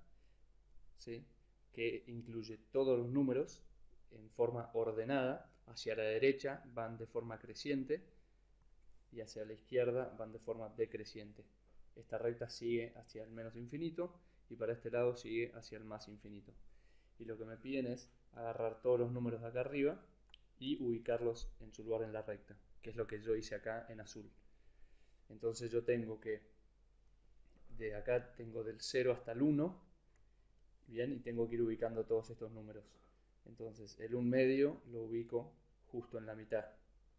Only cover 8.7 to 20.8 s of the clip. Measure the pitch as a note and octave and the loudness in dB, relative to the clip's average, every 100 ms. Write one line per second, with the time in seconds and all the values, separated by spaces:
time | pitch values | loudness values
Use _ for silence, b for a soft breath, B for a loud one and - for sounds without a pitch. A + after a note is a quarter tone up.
8.7 | - - - - A#2 G#2+ G#2+ G#2+ A2 - | -20 -20 -20 -14 -12 -10 -8 -8 -10 2
9.7 | B2 B2 B2 B2 A2 A2 A2+ - A2+ G#2+ | 4 6 4 0 -4 -8 -6 -4 -4 -4
10.7 | A2+ A2 A2 G#2+ A2 G#2 G#2 G#2 - - | 0 0 0 -8 -12 -14 -16 -20 -20 -20
11.7 | - - - - A2 A#2 A#2+ A#2 - A#2 | -20 -18 -18 -6 0 0 0 -4 -4 0
12.7 | A#2 A#2 A#2 A#2 A2 A2 A2+ A2+ A#2 A#2+ | 0 -2 -8 -14 -12 -10 -10 -10 -10 -8
13.7 | D3 E3 E3 F3 - b b - A#2 A2 | -4 -4 -4 -6 -8 b b -16 -4 -2
14.7 | A#2 A2+ A#2+ B2 B2 A2+ A2+ A#2 A#2 - | -2 -2 2 2 2 -2 -2 -2 -4 -14
15.7 | G#2+ A2 G#2+ - G#2 G#2+ G2+ - - - | -12 -10 -10 -12 -16 -14 -16 -16 -18 -20
16.7 | b b b b - A2+ A2 A2+ A2+ C3 | b b b b -14 -10 -8 -8 -8 -2
17.7 | C3+ B2 B2 - - - A#2+ A#2 A2+ A2+ | 0 0 -4 -10 -20 -18 -8 -4 0 0
18.7 | A2 B2 B2 A#2+ B2 A#2+ A2+ A#2 B2 B2+ | 2 4 6 4 2 -2 -2 -4 -2 0
19.7 | C#3+ C#3+ F#3 - - - - - - C3 | 4 2 2 -6 -20 -20 -20 -20 -8 -2
20.7 | D3 | 0